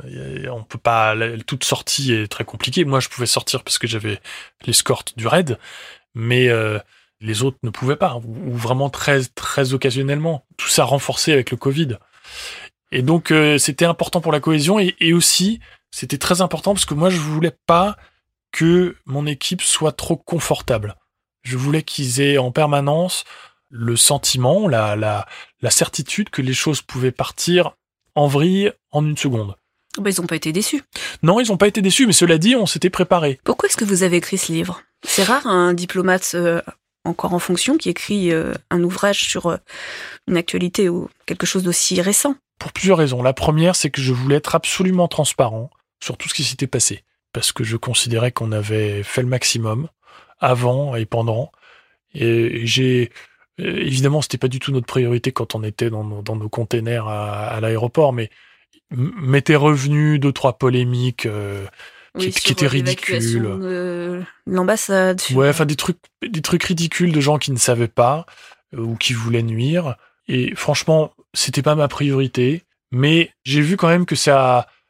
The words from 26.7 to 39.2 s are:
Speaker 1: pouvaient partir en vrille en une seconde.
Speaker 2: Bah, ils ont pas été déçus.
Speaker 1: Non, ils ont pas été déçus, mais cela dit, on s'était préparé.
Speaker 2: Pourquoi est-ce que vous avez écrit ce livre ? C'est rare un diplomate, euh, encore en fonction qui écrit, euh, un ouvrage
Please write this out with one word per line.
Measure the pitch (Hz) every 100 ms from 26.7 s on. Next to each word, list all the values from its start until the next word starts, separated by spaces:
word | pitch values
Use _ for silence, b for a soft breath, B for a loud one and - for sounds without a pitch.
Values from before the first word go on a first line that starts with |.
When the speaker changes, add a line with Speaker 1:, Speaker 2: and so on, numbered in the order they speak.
| 139
Speaker 1:
pouvaient | - 131 127
partir | - 131 - - 175 160 _ _ _ _
en | 151 147
vrille | 143 170 190 202 - _
en | 151
une | 151 147
seconde. | 143 117 101 - _ _ _ -
Speaker 2:
Bah, | 202
ils | 180
ont | 170
pas | 160
été | 160
déçus. | 170 220 285 - - B B
Speaker 1:
Non, | 160 220
ils | 226
ont | 185
pas | 202
été | 214
déçus, | 190 180 247
mais |
cela | - 170 160
dit, | 196
on | 254 185
s'était | 160 214
préparé. | - 180 180 151 131
Speaker 2:
Pourquoi | - 262 403
est-ce | -
que | 208
vous | 180
avez | 185 175
écrit | - 190
ce | -
livre ? | 165 180 175 _ _
C'est | - -
rare | 190 269 254
un | 185 175
diplomate, | 175 180 185 185 185 -
euh, | 175 170 170 - - _ _
encore | 170 170 185
en | 175
fonction | - 175 - 311
qui | 185
écrit, | 175 - 208 175
euh, | 160 - - -
un | 175
ouvrage | 175 185 202 196